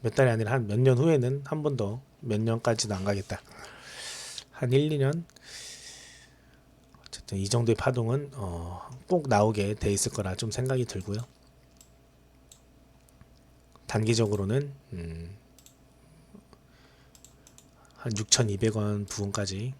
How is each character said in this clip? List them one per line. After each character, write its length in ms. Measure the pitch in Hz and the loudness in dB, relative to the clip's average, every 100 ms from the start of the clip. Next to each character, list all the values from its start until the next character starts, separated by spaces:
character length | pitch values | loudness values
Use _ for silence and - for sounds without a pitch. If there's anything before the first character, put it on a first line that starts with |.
몇 120 | 120 - | -2 4
달이 120 | 131 | 4
아니라 200 | 113 107 | 4 2
한 160 | 127 110 | 0 0
몇 140 | 104 | 4
년 180 | 131 123 | 6 6
후에는 440 | 160 156 123 139 139 | 6 4 2 -2 -4
한 160 | 156 | -2
번 140 | 151 135 | -2 -2
더, 260 | 101 117 - _ | -2 -4 -12 _
몇 220 | 127 107 | -2 0
년까지도 520 | 113 113 120 113 104 | 2 2 2 0 0
안 120 | 98 | -2
가겠다, 360 | 98 101 98 98 - - - - - - - - - - - | 0 -2 -4 -10 -12 -20 -18 -18 -18 -14 -12 -12 -12 -14 -16
한 220 | - 123 | -6 2
일, 180 | 131 151 | 4 4
이 80 | 151 | 2
년, 260 | 135 160 170 - - - - - - - - - - - - - _ - _ - - | 2 0 -6 -16 -20 -16 -16 -16 -18 -18 -20 -20 -20 -20 -20 -20 _ -20 _ -20 -18
어쨌든 320 | - - 98 | -18 -6 -4
이 100 | 98 | 0
정도의 280 | 117 117 113 | 2 4 4
파동은, 560 | - 123 113 131 143 | 2 0 0 -2 -4
어, 560 | 135 95 85 85 87 - 127 - | -8 -8 -6 -8 -10 -12 -16 0
꼭 220 | 180 143 | 0 4
나오게 460 | 107 107 104 101 | 4 6 4 -2
돼 180 | 104 107 | 0 0
있을 180 | 101 - | 0 0
거라 240 | - 95 | -2 -4
좀 160 | 92 113 | -2 -4
생각이 360 | - 127 131 120 | -4 -2 0 -2
들고요. 340 | 98 92 104 120 - _ _ _ _ - _ _ _ _ - _ - _ _ _ _ - _ - - _ _ _ - - | -6 -6 -6 -6 -14 _ _ _ _ -20 _ _ _ _ -20 _ -20 _ _ _ _ -20 _ -20 -20 _ _ _ -20 -4
단기적으로는, 840 | 110 110 113 110 101 98 123 143 139 - | -2 2 2 2 2 0 0 -2 -10 -14
음, 420 | 90 85 82 85 104 - - - _ - _ _ - - - _ - _ - - - - - - - - - - _ - - | -10 -10 -10 -12 -14 -20 -20 -20 _ -20 _ _ -20 -20 -20 _ -20 _ -20 -20 -20 -20 -20 -20 -20 -20 -20 -20 _ -20 -10
한 160 | - 107 | -6 -4
육천이백 600 | 107 - 113 98 110 110 | 2 2 2 2 2 2
원 280 | 104 104 | 0 -2
부근까지 680 | 101 - 101 101 101 95 120 | -4 -4 -4 -2 -4 -4 -6